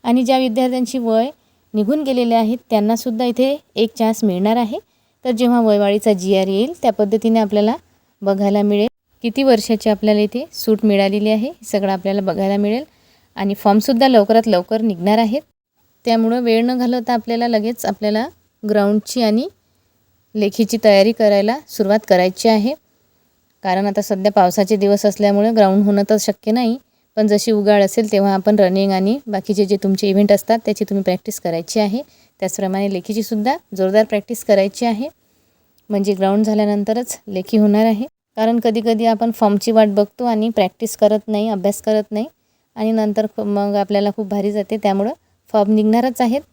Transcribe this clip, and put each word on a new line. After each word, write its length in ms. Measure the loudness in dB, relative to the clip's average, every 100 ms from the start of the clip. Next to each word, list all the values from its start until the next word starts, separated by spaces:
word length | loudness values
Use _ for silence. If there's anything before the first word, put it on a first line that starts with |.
आणि 200 | 0 0
ज्या 160 | 2 0
विद्यार्थ्यांची 600 | 0 0 -2 -2 -4 -4
वय 280 | 0 0 -2 -8 _ _ _
निघून 280 | -4 -2 -2
गेलेले 320 | -2 -2 0
आहेत, 240 | 2 0 -4 _
त्यांनासुद्धा 540 | 0 0 -2 -4 -4
इथे 360 | -2 0 -2 -2 _ -4
एक 140 | -4 0
चान्स 260 | -2 0
मिळणार 320 | -2 0 0 0
आहे. 220 | -2 -6 _ _ _ _
तर 60 | -6
जेव्हा 300 | 0 2 2
वयवाढीचा 520 | 2 2 2 2 0
जीआर 340 | 0 2 0 2
येईल, 260 | 0 -2 -2
त्या 100 | -2
पद्धतीने 480 | 0 0 0 2 0
आपल्याला 360 | 0 0 0 -2 _ _ _ _
बघायला 400 | -4 0 0 0
मिळेल 260 | 0 0 -2 _ _ _
किती 200 | -6 0
वर्षाची 480 | 2 2 2 -2 0
आपल्याला 300 | 0 0 0
इथे 240 | 0 -4 -10
सूट 260 | -8 -2 0
मिळालेली 460 | 2 2 0 0 0
आहे, 160 | -2 -4
हे 200 | -10 -6
सगळं 260 | -4 -2
आपल्याला 280 | -2 -4 -4
बघायला 360 | -4 -2 -2 -2
मिळेल. 280 | -2 -4 -6 _ _ _ _ -8
आणि 180 | -6
फॉर्मसुद्धा 540 | -2 2 2 2 2 4
लवकरात 400 | 4 6 2 4
लवकर 320 | 0 0 -2
निघणार 380 | -2 -2 0 0
आहेत. 220 | 0 -4 _ _ _ _ _ _
त्यामुळं 360 | -2 0 0 0
वेळ 240 | 0 0
न 140 | 0 -2
घालवता 340 | -2 -2 -2
आपल्याला 360 | -4 -2 -4 0
लगेच 380 | -2 -2 -6 -6
आपल्याला 420 | -4 -2 -2 -4 _ _ _ -2
ग्राउंडची 540 | 0 2 0 -2 -2
आणि 260 | 0 0 -4 _ _ _ _ _ _ _ _
लेखीची 440 | -4 -4 -2 -2 2
तयारी 280 | 4 6 4
करायला 460 | 2 2 2 0 -4 -8
सुरुवात 300 | -4 0 0 2
करायची 400 | 2 2 0 0
आहे. 260 | 2 0 -6 _ _ _ _ _ _ _ _
कारण 240 | -4 -2 -2
आता 160 | -4
सध्या 300 | -4 -2 2
पावसाचे 440 | 4 2 2 0 2
दिवस 300 | 2 2 0
असल्यामुळे 440 | 2 0 2 2
ग्राउंड 340 | 4 4 4
होणं 180 | 2 0 2
तर 60 | 0
शक्य 320 | 0 -4 -2
नाही, 260 | -2 -2 -4 _ _ _ -2
पण 100 | 0
जशी 240 | 2 0
उघाड 320 | 0 2 4
असेल 300 | 2 0 0
तेव्हा 220 | 0 2
आपण 220 | 0 2 2
रनिंग 340 | 2 2 0
आणि 260 | 0 0 -2 -4
बाकीचे 380 | -8 -4 -2
जे 120 | 0 0
तुमचे 320 | 0 0 0
इव्हेंट 240 | 2 4
असतात, 260 | 2 2 -2
त्याची 200 | -2 -4
तुम्ही 180 | -4 -2
प्रॅक्टिस 380 | -2 -4 -6 -10
करायची 400 | -6 -6 -4 -2
आहे. 220 | -2 -4 -8 _ _ _
त्याचप्रमाणे 520 | -8 -4 -4 -2 -4
लेखीचीसुद्धा 640 | -4 -6 -6 -4 -4 -2 -4 _ -2
जोरदार 280 | 2 2
प्रॅक्टिस 400 | 2 -2 -6 -10
करायची 420 | 0 2 2 -2 -4
आहे, 220 | -4 -8 _ _ _ _ _ _ _ _
म्हणजे 260 | -4 -2
ग्राउंड 300 | 0 0 2
झाल्यानंतरच 760 | 2 0 0 -2 -2 -4 -6 -12 -10
लेखी 300 | -8 -2 2
होणार 260 | 4 4
आहे. 220 | 2 0 -6 _ _ -4
कारण 240 | 0 0
कधीकधी 440 | 0 -2 -2 0
आपण 260 | 0 0 -2
फॉर्मची 400 | 0 0 0 2
वाट 180 | 4 4
बघतो 360 | 2 -2 -2
आणि 240 | -4 -2 -2
प्रॅक्टिस 480 | 0 -2 _ -10 0
करत 220 | 2 2 -2
नाही, 200 | -4 -2
अभ्यास 340 | -2 -2 -2
करत 200 | -2 -2 -2
नाही 160 | -6 -8 _ _ _ _
आणि 180 | -6 -2
नंतर 340 | -2 0 -2 -4
ख-, 140 | -6
मग 340 | -4 -2 -2
आपल्याला 360 | -2 -2 -2 -2 -4
खूप 100 | -6
भारी 260 | -4 -2
जाते. 240 | -4 -6 -4
त्यामुळं 360 | -2 0 -2 -6 _ _ _
फॉर्म 220 | -2 2
निघणारच 460 | 2 2 2 0 -2
आहेत 200 | -2 -2 -6